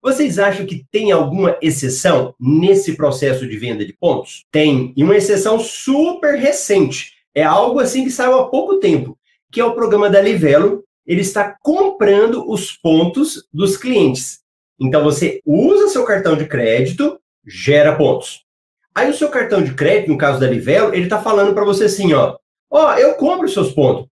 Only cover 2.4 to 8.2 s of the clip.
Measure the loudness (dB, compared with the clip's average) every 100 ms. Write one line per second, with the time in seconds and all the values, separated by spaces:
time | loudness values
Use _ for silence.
2.4 | 0 2 4 2 2 -2 -2 0 -2 -2
3.4 | -6 -8 -8 -8 -8 -2 -2 -2 -6 -18
4.4 | _ 0 2 2 -2 0 4 4 4 0
5.4 | 0 -2 -2 -10 -2 0 0 0 -2 0
6.4 | 0 -2 0 2 2 -2 -14 _ _ -2
7.4 | 2 2 0 0 -2 -2 -4 -2